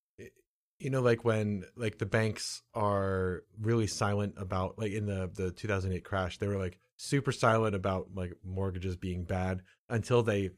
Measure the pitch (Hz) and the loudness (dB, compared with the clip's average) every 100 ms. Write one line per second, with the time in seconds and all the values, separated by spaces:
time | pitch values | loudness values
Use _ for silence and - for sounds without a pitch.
0 | _ - - _ _ _ _ - 135 131 | _ -20 -20 _ _ _ _ -8 -2 4
1 | 123 117 117 107 104 101 90 - 110 - | 4 6 4 4 2 -2 -6 -6 -4 -2
2 | 101 113 110 104 - - - 113 104 101 | 2 4 2 0 -8 -10 -8 0 2 2
3 | 98 95 92 85 - 107 110 117 107 - | 2 2 0 -2 -8 -4 2 2 2 0
4 | 104 101 104 - 95 95 92 - 110 107 | 0 0 -2 -4 -4 -2 -2 -2 -4 -2
5 | 104 95 92 98 92 - 104 95 92 90 | -2 -2 -4 -4 -4 -4 -2 0 0 -4
6 | - 98 90 - 101 98 92 - _ - | -2 -2 -2 -2 -4 -2 -4 -8 _ -16
7 | - 143 139 - 120 113 110 98 98 92 | -2 0 0 2 4 4 2 0 0 -2
8 | - 98 90 87 92 95 95 90 92 90 | -4 -6 -8 -8 -8 -4 -4 -4 -4 -4
9 | 92 90 87 92 92 92 - _ - 117 | -4 -6 -4 -2 -2 -4 -8 _ -4 -4
10 | - 123 110 101 92 | 2 4 4 2 -2